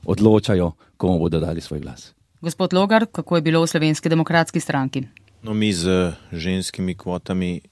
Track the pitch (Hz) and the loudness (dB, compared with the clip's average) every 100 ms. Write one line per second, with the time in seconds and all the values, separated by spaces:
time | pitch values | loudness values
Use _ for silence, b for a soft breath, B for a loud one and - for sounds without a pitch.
0 | - 98 107 107 110 95 87 - b _ | -4 4 6 6 4 0 0 -4 b _
1 | 90 87 85 80 78 82 - 76 69 64 | 0 2 0 0 -2 -6 -8 -10 -10 -16
2 | - _ _ _ 165 - 180 180 196 220 | -20 _ _ _ -10 -4 0 0 4 2
3 | 220 - - 170 156 165 165 165 156 151 | 2 -6 -2 0 2 2 2 2 0 0
4 | 165 160 160 170 165 170 - 147 131 135 | 0 0 2 0 2 -2 -2 -2 -2 -4
5 | 123 _ _ _ 113 107 107 90 87 92 | -10 _ _ _ -6 0 0 2 2 2
6 | 90 76 - 85 87 95 90 - 92 87 | 0 -4 -12 -8 -4 -4 -4 -6 -6 -6
7 | - 90 - 92 90 87 - | -8 -8 -4 -4 -4 -6 -12